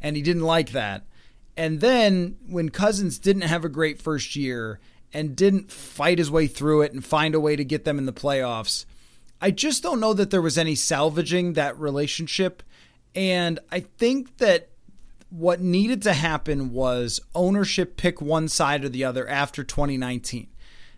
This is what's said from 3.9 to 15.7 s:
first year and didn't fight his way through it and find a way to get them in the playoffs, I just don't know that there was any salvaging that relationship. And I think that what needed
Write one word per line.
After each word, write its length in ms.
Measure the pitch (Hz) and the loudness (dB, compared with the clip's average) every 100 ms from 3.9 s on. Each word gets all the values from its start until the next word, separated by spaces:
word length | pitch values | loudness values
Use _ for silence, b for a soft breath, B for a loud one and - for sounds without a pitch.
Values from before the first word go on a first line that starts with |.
| 147 | 0
first 320 | 156 147 - | -4 -4 -4
year 460 | 147 135 120 113 101 b b - | -4 -4 -4 -8 -10 b b -12
and 240 | 147 156 131 | -6 -4 4
didn't 340 | 196 196 - | 4 4 -2
fight 480 | - - - 147 175 | -12 -10 0 2 2
his 100 | 151 | 2
way 200 | 160 147 | 2 2
through 340 | - 147 151 | 0 2 4
it 100 | 147 | 2
and 120 | 135 | -2
find 280 | - 156 156 | 0 2 2
a 60 | 156 | 2
way 160 | 151 | 2
to 100 | 151 | 0
get 200 | 135 151 | -2 -2
them 120 | 156 143 | -2 -2
in 100 | 131 | -4
the 60 | |
playoffs, 720 | - 147 139 123 113 107 - - b b b b - | -4 -2 0 -2 -4 -4 -6 -8 b b b b -4
I 120 | 190 | -2
just 280 | - 302 277 | 0 0 0
don't 200 | 349 262 | -2 0
know 140 | 220 | 2
that 160 | 202 202 | 2 2
there 120 | 196 | 2
was 160 | 160 147 | 2 0
any 160 | 160 | 0
salvaging 800 | 143 - 143 160 156 160 180 175 | 0 0 2 0 0 0 0 0
that 260 | 156 143 143 | 0 -2 -2
relationship. 840 | 151 139 143 - 165 - 185 - - b b b _ | -4 -2 -2 -4 -4 -2 -2 -4 -20 b b b _
And 460 | 185 190 180 170 160 - | -4 0 0 0 -4 -6
I 80 | 180 | -8
think 580 | 185 - 233 269 247 - | -8 -2 0 0 -4 0
that 320 | 226 170 - - - - - - - | 4 4 2 -20 -20 -20 -20 -20 -16
what 300 | 170 175 175 | 0 0 2
needed 420 | 180 | 2